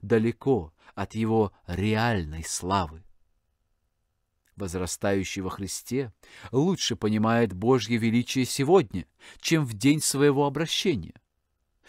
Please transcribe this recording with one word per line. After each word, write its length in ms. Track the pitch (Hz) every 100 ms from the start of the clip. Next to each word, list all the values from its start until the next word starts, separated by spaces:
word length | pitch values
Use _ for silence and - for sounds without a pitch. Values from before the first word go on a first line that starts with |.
далеко 720 | 101 113 117 - 139 117 76 _ -
от 200 | - 98
Его 380 | 107 110 113 101 _ -
реальной 760 | 87 104 107 120 104 76 80
славы. 580 | 78 - 87 98 78 80 - _ _ _ _ _ _ _ _ _ _ _ _ _ _
Возрастающий 880 | - 98 90 90 - 101 98 90 98
во 80 | 92
Христе 640 | - 95 - - 127 120 _ - - -
лучше 440 | 123 175 175 -
понимает 600 | 113 107 107 113 117 113
Божье 420 | 92 113 131 104 117
величие 480 | 113 117 120 135
сегодня, 640 | 123 - 135 190 117 90 - _ - -
чем 240 | - 160
в 80 | 127
день 300 | 104 139 151
своего 420 | - 135 147 135
обращения. 760 | 143 143 165 - 202 113 - - _ _ _ _ _ _